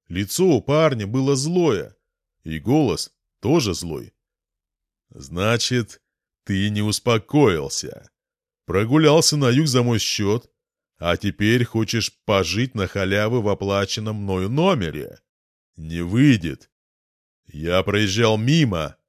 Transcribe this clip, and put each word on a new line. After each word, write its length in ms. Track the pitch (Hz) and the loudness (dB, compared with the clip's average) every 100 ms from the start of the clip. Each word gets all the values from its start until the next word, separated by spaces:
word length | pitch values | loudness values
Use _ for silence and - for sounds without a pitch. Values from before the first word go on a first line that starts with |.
| - | -10
Лицо 380 | 87 101 - 185 | -6 -4 0 2
у 120 | 120 | 2
парня 460 | - 151 156 120 101 | 2 2 2 0 -4
было 300 | 127 135 135 | -2 0 -2
злое, 600 | 151 180 165 98 57 - _ _ _ _ | -2 0 2 0 -4 -16 _ _ _ _
и 160 | 80 80 | -10 -6
голос 540 | 85 151 127 78 - _ _ _ | 0 2 2 -2 -6 _ _ _
тоже 340 | 104 165 107 | -2 0 0
злой. 380 | 82 85 69 57 _ _ _ _ _ _ _ _ _ _ | -4 -8 -12 -14 _ _ _ _ _ _ _ _ _ _
"Значит, 920 | - 69 85 104 117 - 123 113 - _ _ _ _ | -20 -12 -4 0 0 0 -2 -2 -10 _ _ _ _
ты 240 | - 95 104 | -4 -2 0
не 120 | 104 | 0
успокоился. 1300 | 104 - 120 113 - 151 123 80 69 - - - - _ _ _ _ _ - | -2 -2 0 -2 0 4 4 2 -2 -8 -10 -14 -20 _ _ _ _ _ -4
Прогулялся 720 | 90 113 151 151 156 - 151 | -2 2 4 6 4 4 2
на 140 | 131 | 2
юг 180 | 127 156 | 2 2
за 140 | 123 | 2
мой 160 | 120 110 | 2 0
счёт, 520 | - - 101 117 - _ _ _ _ _ | -2 -2 -2 -2 -6 _ _ _ _ _
а 180 | 85 85 | -2 -2
теперь 480 | 101 - 104 120 | -2 0 2 2
хочешь 480 | 117 113 113 113 - - | 0 -2 -2 -4 -6 -6
пожить 500 | - 98 82 98 131 | 0 0 0 -2 -4
на 120 | 101 90 | -4 -4
халяву 540 | 98 95 101 110 123 | -2 -2 0 0 0
в 80 | 104 | 0
оплаченном 680 | 98 98 98 98 - 107 107 | -2 -2 -2 -2 -4 -6 -6
мною 320 | 98 92 98 | -4 -4 -2
номере? 720 | 135 185 151 82 73 58 - _ _ _ _ _ - | 0 0 0 -2 -6 -10 -16 _ _ _ _ _ -16
Не 240 | 80 85 | -10 -6
выйдет. 680 | 87 113 147 113 80 67 _ _ _ _ _ _ _ _ _ | -2 4 4 4 0 -8 _ _ _ _ _ _ _ _ _
Я 360 | 73 82 90 | -8 0 0
проезжал 560 | 98 101 104 104 113 107 | 2 0 0 2 2 2
мимо 580 | 117 165 131 85 73 - | 2 2 2 0 -6 -10